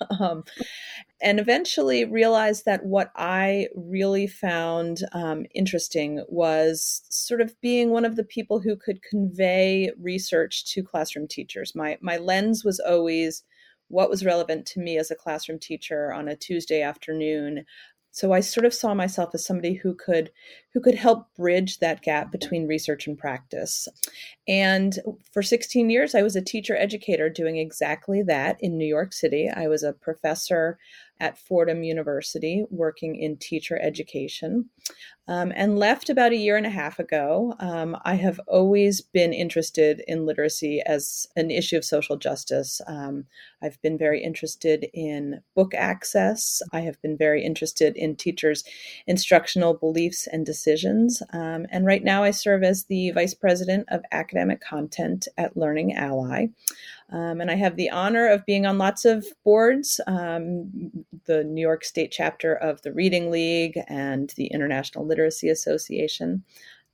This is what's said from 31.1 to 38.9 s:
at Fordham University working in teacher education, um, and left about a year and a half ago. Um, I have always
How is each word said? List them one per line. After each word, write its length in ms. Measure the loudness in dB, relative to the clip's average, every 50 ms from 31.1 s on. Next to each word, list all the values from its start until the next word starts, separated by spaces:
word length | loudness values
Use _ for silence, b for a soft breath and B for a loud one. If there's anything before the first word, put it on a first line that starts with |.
| B -8
at 180 | -8 -8 -8 -8
Fordham 460 | -6 -2 2 2 4 2 2 0 -2
University 800 | -4 -4 -4 -2 -2 -4 -4 -4 -6 -6 -4 -4 -2 -2 -2 -2 -4
working 460 | -4 -2 -2 -2 -2 -4 -6 -8 -6
in 220 | -4 -4 -6 -6
teacher 420 | -6 -8 -6 -6 -6 -6 -4 -4 -4
education, 880 | -2 -2 -4 -4 -8 -10 -8 -8 -8 -8 -8 -8 -6 -4 -2 -2 -2 -4 _ B B B B B B B B B _ -6
um, 240 | -4 -2 -2 -2 -2
and 240 | 0 2 2 2 4
left 320 | 4 4 2 2 0 0
about 220 | 2 4 4 4 4
a 40 |
year 200 | 4 2 2 2
and 100 | 2 2
a 40 | 0
half 280 | -2 -4 -4 -4 -4 -6
ago. 560 | -4 -2 0 0 2 2 2 2 0 0 -4 -6
Um, 360 | -6 -6 -4 -4 -4 -4 -6 -4 -2
I 100 | 0 0
have 260 | 2 2 0 0 -2 -2 2
always 520 | 4 4 6 6 6 6 6 4